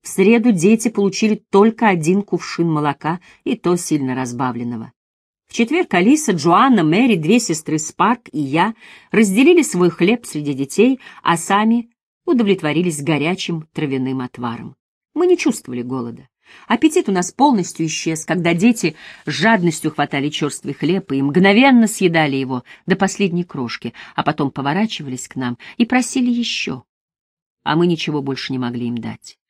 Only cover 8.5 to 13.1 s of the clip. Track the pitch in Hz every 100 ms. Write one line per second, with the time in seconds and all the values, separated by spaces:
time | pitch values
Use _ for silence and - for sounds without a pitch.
8.5 | 151 202 226 - - _ 196 214 190 277
9.5 | 349 254 180 175 165 175 240 - 151 147
10.5 | 135 135 - 240 262 - - - 165 -
11.5 | 196 220 233 233 _ _ _ - 262 202
12.5 | 190 151 151 180 147 143